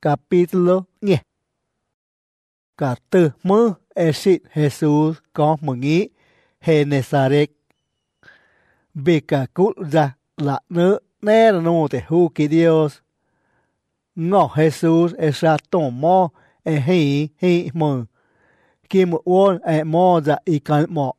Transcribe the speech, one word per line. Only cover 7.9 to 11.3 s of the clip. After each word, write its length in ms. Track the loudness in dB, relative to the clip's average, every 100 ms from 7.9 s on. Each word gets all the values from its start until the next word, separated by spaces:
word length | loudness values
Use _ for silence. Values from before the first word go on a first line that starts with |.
| _ _ _ _ _ _ _ _ _ _
Vì 260 | -8 0 0
cả 260 | 0 -4 -4
cút 240 | -2 -2 -2 -4
ra 240 | 0 0 -4 _ -8
là 220 | -6 -6 _
nữ 300 | -2 0 0 _ _
nè 300 | 0